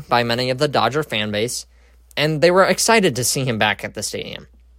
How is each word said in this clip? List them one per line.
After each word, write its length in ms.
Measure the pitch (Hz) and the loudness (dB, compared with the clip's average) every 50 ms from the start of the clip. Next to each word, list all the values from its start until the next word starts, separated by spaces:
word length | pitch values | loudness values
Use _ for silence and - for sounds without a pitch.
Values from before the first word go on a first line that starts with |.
| 147 - | 0 0
by 160 | 131 120 120 | 0 2 2
many 260 | 117 117 120 127 127 | 0 -2 -2 -2 -2
of 80 | 127 127 | -2 -2
the 80 | 151 | -2
Dodger 380 | 147 127 120 107 117 123 156 147 | 0 0 2 0 0 0 -2 -4
fan 260 | - 123 107 107 107 | -4 -4 -4 -4 -2
base, 360 | 104 104 113 123 - - - _ _ _ _ _ _ _ _ _ - | -2 -2 -2 -4 -6 -8 -12 _ _ _ _ _ _ _ _ _ -4
and 260 | - 143 156 160 147 | -2 -2 0 0 2
they 80 | 147 175 | 4 4
were 140 | 180 190 185 | 6 6 4
excited 500 | - 190 - - - 226 226 190 175 123 | 4 2 2 2 2 4 4 4 2 2
to 80 | 123 | 0
see 220 | 120 - - 147 131 | -2 -2 -2 -2 -2
him 140 | 127 113 107 | -2 0 2
back 260 | 110 107 101 - - | 2 2 0 -2 -6
at 100 | 104 104 | -10 -10
the 80 | 110 | -8
stadium. 460 | 101 - - - - - - - - - _ - _ _ _ | -8 -8 -8 -8 -10 -10 -12 -16 -16 -20 _ -20 _ _ _